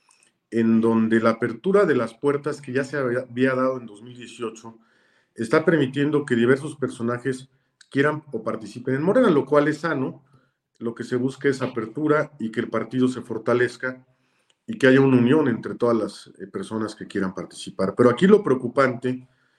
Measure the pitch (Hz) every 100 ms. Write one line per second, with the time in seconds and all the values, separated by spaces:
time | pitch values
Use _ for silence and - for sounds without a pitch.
0 | _ _ _ _ _ 113 113 113 113 113
1 | 110 113 113 110 120 110 190 196 190 131
2 | 113 - 143 143 147 147 - 127 131 147
3 | 127 123 127 120 131 131 131 131 117 104
4 | 120 123 113 - 113 113 117 113 _ _
5 | _ _ _ - 113 156 156 160 127 139
6 | 143 147 147 117 120 135 147 104 127 -
7 | 117 123 135 131 - _ _ _ _ 131
8 | 147 151 - 113 110 - 101 - 131 131
9 | 160 226 240 147 - 147 147 147 165 143
10 | 135 - _ _ _ _ _ _ 117 113
11 | 120 127 127 131 143 127 123 117 110 -
12 | 151 151 147 - 113 123 113 113 113 127
13 | 127 123 - 107 - 120 123 - 127 127
14 | _ _ _ _ _ _ - 113 131 131
15 | 135 127 120 156 139 110 101 101 120 113
16 | 98 - - - 98 98 95 110 107 -
17 | 95 101 95 92 85 - - - 95 -
18 | 120 117 190 208 151 127 123 139 131 123
19 | 127 127 127 _ _